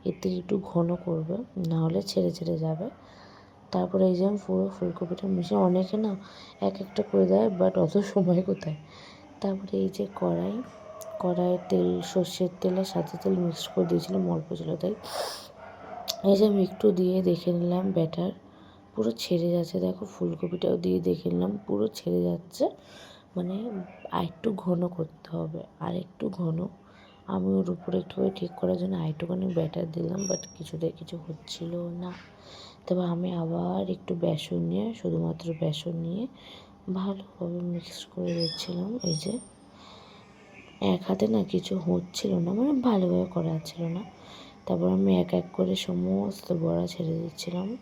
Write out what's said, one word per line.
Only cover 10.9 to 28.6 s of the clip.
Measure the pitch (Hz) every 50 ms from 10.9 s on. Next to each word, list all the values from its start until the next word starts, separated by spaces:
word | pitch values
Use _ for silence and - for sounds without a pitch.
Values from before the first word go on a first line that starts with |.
| - - - - - -
কড়াইয়ে | - 180 180 175 180 180 180 180 - -
তেল, | 190 180 175 180 180 180
সর্ষের | 175 - - 190 175 175 - - 185 175 180 -
তেল | - 190 180
আর | 190 190 185
সাদা | - 175 160 - - 165 -
তেল | 196 190 180 180
মিক্স | 170 160 - -
করে | - - 190 180
দিয়েছিলাম, | 170 175 170 175 - 185 190 185 175
অল্প | 170 160 156 - - 156
ছিল | 165 160 175
তাই। | 156 180 185 214 - - - - - - - - - - - - - - - - - - - - - - - - - - 196
এই | 196
যে | 196 214
আমি | 214 202 196 185
একটু | 190 - - - 214
দিয়ে | 185 175 185 180 185 185
দেখে | 185 180 170 170 - 180 175
নিলাম | 175 175 175 175 180 185 196
ব্যাটার, | 185 175 160 160 - - 175 190 - - - - - - - - - - - - -
পুরো | 220 220 226
ছেড়ে | 233 - - - 180 170 170 175
যাচ্ছে। | 175 175 170 160 - 185
দেখো | 180 185 185 - 208
ফুলকপিটাও | 196 - - 180 - - 78 - 85 87 87 - 170 -
দিয়ে | 87 85 92 90 92
দেখে | 85 185 175 - - 90
নিলাম, | 87 87 90 95 104 101 -
পুরো | - 101 101 107
ছেড়ে | 110 - - - - 90 - -
যাচ্ছে, | - - - - - - - 269 392 - - - - - - - - - - - - -
মানে | 185 175 180 190 202 220 240 214 190 175 - - - - -
আর | - 175 175
একটু | 170 - - - 226 202 185 -
ঘন | 180 180 170 180
করতে | 175 175 - 160 156 - - - - 160
হবে, | 170 165 160 160 170 - - - -
আর | 165 170 175
একটু | 180 185 - - - 226 214
ঘন। | 185 175 175 160 160 165 180 - - - - - - - - - - - -
আমি | - 190 190 185 190 190 190
ওর | 190 175
উপরে | 180 175 - - 180
একটু | 190 - - -
করে | 190 190 190 190
ঠিক | - 180 175 -
করার | -